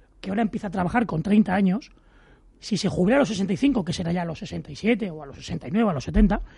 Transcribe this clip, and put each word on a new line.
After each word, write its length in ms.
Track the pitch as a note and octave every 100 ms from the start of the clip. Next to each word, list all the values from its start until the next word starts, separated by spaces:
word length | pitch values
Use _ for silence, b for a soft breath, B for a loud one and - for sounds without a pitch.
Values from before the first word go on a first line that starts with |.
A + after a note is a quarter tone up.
| _ _
que 100 | F#3+
ahora 120 | G3
empieza 240 | A3+ A3 G#3
a 40 |
trabajar 360 | F#3+ F3 A#3 G#3+
con 160 | D#3+
treinta 320 | F3 G#3+ G3+
años, 380 | F#3+ G3 G3 - b b b b b b _
si 180 | - F#3
se 120 | G3+
jubila 280 | D#3+ F#3 C4+
a 40 |
los 80 | G3
sesenta 240 | G3+ G3
y 40 | F#3+
cinco, 280 | C#4+ F#3+
que 80 | F3
será 200 | E3 E3+
ya 100 | F3+
a 40 | E3+
los 120 | D#3
sesenta 320 | F3+ E3+ D#3
y 40 | C#3+
siete 340 | G#3 A#3 G3+
o 120 | D#3
a 40 | C#3+
los 100 | B2
sesenta 320 | - E3+ -
y 20 |
nueve 160 | G3+ A3+
o 40 |
a 40 |
los 100 | D3
setenta, 360 | - F3 G#3+ F#3+ -